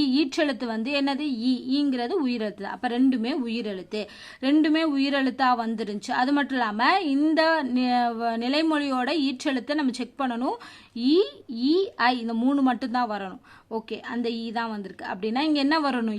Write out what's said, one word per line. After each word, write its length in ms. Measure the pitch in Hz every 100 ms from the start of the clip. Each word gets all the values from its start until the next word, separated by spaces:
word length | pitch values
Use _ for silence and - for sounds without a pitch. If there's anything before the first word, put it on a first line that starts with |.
| 285
ஈற்றெழுத்து 520 | 262 294 349 294 262 240
வந்து 240 | 220 233 285
என்னது? 200 | 277 269
ஈ, 300 | 302 226 247 247 254
ஈங்கிறது 460 | 277 285 254 240 381 254
உயிரெழுத்து 360 | 240 214 190
தான். 100 | 202
அப்ப 160 | - 247
ரெண்டுமே 440 | 240 269 254 226 311
உயிரெழுத்து, 560 | 233 226 214 190 175 214 196 - - -
ரெண்டுமே 420 | 262 302 311 311 320
உயிரெழுத்தா 540 | 277 277 277 262 - 254 240
வந்துருந்துச்சு. 520 | 226 220 214 208 -
அது 220 | 240 254
மட்டும் 260 | 285 269 262
இல்லாம 420 | 220 208 262 381
இந்த 420 | 320 269 311 320 320 320
நி-, 280 | 262 247 254 247 240 226
வ-, 120 | 233 226
நிலைமொழியோட 760 | 240 285 320 302 285 254 247 320 269
ஈற்றெழுத்தை 480 | 254 302 262 254
நம்ம 180 | 302 262
செக் 280 | 254 247 -
பண்ணணும். 340 | 262 233 269 466 - - -
இ, 240 | 233 247 339 554 571 -
ஈ, 240 | 233 262 349 392 -
ஐ 240 | 240 254
இந்த 140 | 226
மூணு 280 | 226 247 285
மட்டும்தான் 480 | 262 240 254 247 240
வரணும். 340 | 208 190 180 - - -
ஓகே, 300 | 220 220 208
அந்த 300 | 247 240 233
ஈ 220 | 233 226
தான் 180 | 226 233
வந்திருக்கு 340 | 214 190 -
அப்படின்னா 360 | - 185 220 247
இங்க 200 | 311 294
என்ன 200 | 277 320
வரணும்? 380 | 285 247 226